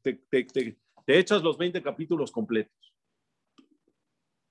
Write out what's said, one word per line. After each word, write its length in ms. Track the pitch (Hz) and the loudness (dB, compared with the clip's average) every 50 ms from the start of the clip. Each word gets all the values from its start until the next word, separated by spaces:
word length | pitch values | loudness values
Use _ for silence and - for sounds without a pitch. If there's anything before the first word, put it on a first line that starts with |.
te, 120 | - 135 123 - _ _ | -4 -4 -4 -6 _ _
te, 160 | 139 127 120 | 0 0 0
te, 340 | - - 135 120 113 107 _ _ _ _ _ _ | 0 -2 -4 -4 -4 -6 _ _ _ _ _ _
te 140 | - 139 180 | 4 4 4
echas 240 | 180 - 208 196 | 4 4 2 2
los 140 | 160 160 147 | 2 0 0
veinte 240 | - 175 180 175 175 | 0 -2 -4 -4 -4
capítulos 500 | 139 143 123 - 160 - 175 151 131 - | -6 -6 -6 -6 -4 -2 -2 -2 -2 -4
completos. 600 | - 117 107 113 113 107 104 - _ _ _ _ _ _ _ _ _ _ _ _ _ _ _ _ _ _ _ _ _ _ _ _ _ _ _ _ _ _ _ _ _ _ _ _ | -4 -6 -4 -2 -2 -2 -2 -4 _ _ _ _ _ _ _ _ _ _ _ _ _ _ _ _ _ _ _ _ _ _ _ _ _ _ _ _ _ _ _ _ _ _ _ _